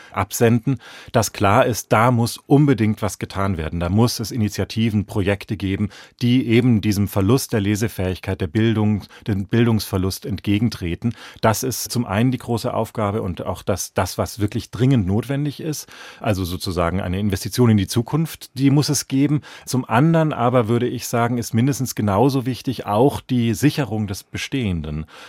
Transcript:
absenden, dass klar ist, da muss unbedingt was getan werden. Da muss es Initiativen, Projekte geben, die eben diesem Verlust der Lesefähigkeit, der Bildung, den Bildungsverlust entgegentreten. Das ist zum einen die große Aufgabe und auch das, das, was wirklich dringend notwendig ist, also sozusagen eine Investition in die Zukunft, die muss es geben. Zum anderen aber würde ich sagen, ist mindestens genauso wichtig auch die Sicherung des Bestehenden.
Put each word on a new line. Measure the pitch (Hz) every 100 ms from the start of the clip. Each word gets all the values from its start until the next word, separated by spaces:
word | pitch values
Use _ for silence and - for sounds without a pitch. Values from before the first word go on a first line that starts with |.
| -
absenden, | - 104 - 117 117 139 131 - - -
dass | 123 104
klar | - 98 110 127
ist, | 113 -
da | 110 120
muss | 117 117 -
unbedingt | - 143 147 117 107 107
was | 104 -
getan | - 95 98 85
werden. | 80 87
Da | 85
muss | 101 120 -
es | 110
Initiativen, | 131 104 - 95 113 113 104 92
Projekte | 110 95 98 - 104
geben, | 95 95 104 - - _
die | 123 127 117
eben | 117 123 113
diesem | 107 98 98
Verlust | 104 95 131 -
der | 113
Lesefähigkeit, | 98 104 113 - 92 90 - 95
der | 90
Bildung, | 107 113 107 107 104 - - -
den | 98 95
Bildungsverlust | 113 120 110 - 95 92 - -
entgegentreten. | 98 - 104 113 - 87 85 117 - - -
Das | 113 107
ist | 127 - -
zum | 120 120
einen | 98 127
die | 127
große | - 117 123
Aufgabe | 110 113 - 104 107
und | 101 82 -
auch | 90
das, | - 95 -
das, | - 98 -
was | 92 -
wirklich | 101 113 -
dringend | - 131 131 90
notwendig | 101 - 139 147 -
ist, | 160 147 - - - -
also | - 95 90
sozusagen | 92 104 85 85 90
eine | 95 92
Investition | 104 95 104 - 120
in | 107
die | 95
Zukunft, | 120 117 147 165 - - 123
die | 135
muss | 143 135
es | 139 -
geben. | 135 139 147 - - -
Zum | 131 -
anderen | 139 160 165 156
aber | 127 120 123 107
würde | 120 120
ich | 120 -
sagen, | 120 117 120
ist | 110
mindestens | 113 131 131 123 -
genauso | 104 98 135 135 123
wichtig | 117 - 120 -
auch | 104 143 -
die | - 127 117
Sicherung | 104 135 147 120 110 101
des | 98
Bestehenden. | - 107 - 139 110 85 76 76 80 -